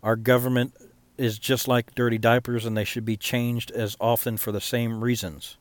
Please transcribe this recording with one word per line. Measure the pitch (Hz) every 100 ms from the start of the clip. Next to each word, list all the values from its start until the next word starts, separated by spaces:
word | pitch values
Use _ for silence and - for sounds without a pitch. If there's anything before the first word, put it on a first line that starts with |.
"Our | 107 113
government | 113 127 127 123 120 _ - _ _ -
is | 123 107
just | - 127 -
like | 123 117 -
dirty | 120 113
diapers, | 113 120 120 120 113
and | 107
they |
should | 104 - 113
be | 110
changed | - 127 120 120 -
as | - 107 -
often | 117 117 - 110
for | -
the | 104
same | - 120 117 113
reasons." | 120 120 90 76 - -